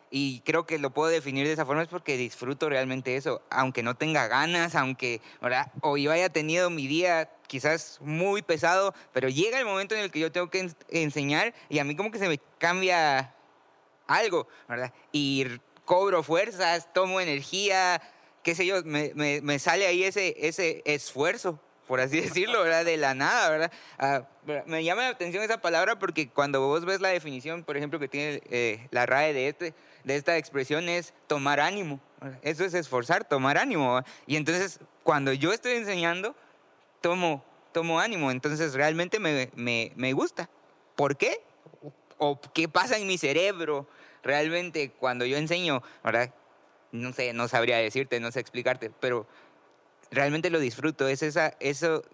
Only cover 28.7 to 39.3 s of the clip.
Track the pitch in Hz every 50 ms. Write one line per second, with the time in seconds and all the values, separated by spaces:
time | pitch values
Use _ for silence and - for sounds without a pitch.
28.7 | 107 110 117 135 - 123 123 117 127 139 151 156 151 135 127 143 151 - 175 170
29.7 | - - - - - - - 127 139 143 127 - 170 165 147 - - 139 131 -
30.7 | 147 156 175 175 170 175 165 - - _ _ _ 151 143 139 143 143 143 147 170
31.7 | 196 208 190 156 143 135 - _ _ - 139 139 131 127 - 143 160 147 185 190
32.7 | 170 180 160 139 131 123 120 120 170 202 - - 151 135 131 135 143 165 226 285
33.7 | 226 165 139 123 123 127 127 - - - - - 143 156 151 147 165 180 196 185
34.7 | - - - - _ _ _ - 156 147 139 135 131 131 143 165 208 - - 247
35.7 | 247 240 220 202 202 175 170 170 170 180 190 226 294 - - _ _ _ _ _
36.7 | _ _ _ _ _ _ - 170 175 185 180 165 151 135 - - - _ _ _
37.7 | _ 165 165 170 165 165 190 233 226 175 147 135 127 127 - 147 151 151 170 156
38.7 | 131 131 143 156 160 165 175 180 - 220 208 160